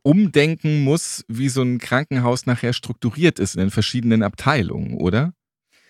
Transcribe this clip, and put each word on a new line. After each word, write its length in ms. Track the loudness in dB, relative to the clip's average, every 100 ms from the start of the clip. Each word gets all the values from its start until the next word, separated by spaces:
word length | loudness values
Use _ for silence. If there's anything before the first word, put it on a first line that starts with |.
umdenken 840 | 4 4 4 4 2 0 0 2
muss, 400 | 2 0 -2 -10 -8
wie 220 | -4 -2
so 120 | 0
ein 160 | 0 -2
Krankenhaus 720 | -2 -4 -2 0 0 0 -2
nachher 260 | -2 -2
strukturiert 640 | -4 -8 -4 -4 2 2 2
ist 160 | -4
in 80 | -2
den 80 | -2
verschiedenen 540 | 0 -2 0 2 2
Abteilungen, 720 | 0 -2 -2 0 -2 -4 -6 -2
oder? 400 | 0 0 -2 -6 _ _ _ _